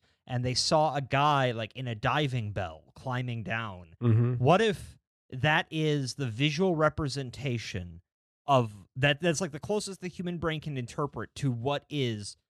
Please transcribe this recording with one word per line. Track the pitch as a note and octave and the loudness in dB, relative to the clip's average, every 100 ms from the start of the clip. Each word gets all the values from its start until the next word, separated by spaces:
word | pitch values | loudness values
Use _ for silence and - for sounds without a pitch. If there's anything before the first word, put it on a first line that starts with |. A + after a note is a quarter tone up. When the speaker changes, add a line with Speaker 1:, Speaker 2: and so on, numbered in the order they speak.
| _ _ - | _ _ -6
Speaker 1:
and | B2 | -4
they | B2+ | -2
saw | B2 - E3 D#3 C#3 | 0 2 4 4 0
a | |
guy, | B2 C3+ D3 C#3+ B2+ | -2 2 4 4 2
like, | A2+ A2 B2 | 0 -6 -8
in | B2+ | -6
a | |
diving | A2 B2+ C#3 D3 B2+ G#2 | -2 0 2 0 0 -4
bell | G2+ F2 D#2 D2 - | -4 -6 -8 -18 -12
climbing | C3 B2 B2 A#2 | -6 -4 -4 -6
down. | F#2 A2+ A2+ F2+ E2 F2 | -4 -4 -4 -10 -16 0
Speaker 2:
Mm-hmm. | A#2+ A2+ A#2+ B2 | 4 6 4 4
Speaker 1:
What | B2 F#3+ | 6 6
if | A3+ D3+ - - _ _ _ | 4 0 -6 -20 _ _ _
that | C3 D3+ D#3 - | -2 2 2 0
is | D#3 D#3 D3 B2+ | 0 2 2 0
the | - C3 | -4 -4
visual | G#2+ D3 C#3+ F#3+ | 0 0 2 2
representation | D#3 D#3 D3+ D3 C#3 B2+ - C#3+ A#2+ - G2 F2 E2+ - _ _ _ | 4 2 2 -2 -4 -8 -6 -4 -4 -4 -8 -8 -14 -20 _ _ _
of | - C3+ A2+ G#2 F2+ B2+ | 2 4 4 -4 -14 -2
that, | C#3+ C#3+ | 0 2
that's, | F3 D#3 | 0 0
like, | F#3 | -2
the | D3 | -6
closest | - G#3+ G3 F#3 | -4 -4 -4 -10
the | F3+ | -10
human | - F3 E3+ | -8 -6 -4
brain | E3 D#3 | -4 -4
can | D#3 C3+ | -6 -6
interpret | A#2+ - C#3+ B2 G2+ - | -6 -4 -4 -6 -10 -2
to | C#3 | -2
what | A#2+ B2+ C#3+ - | 0 -2 -4 -4
is | D3 B2 G#2+ G2+ - _ | -2 -2 -4 -8 -16 _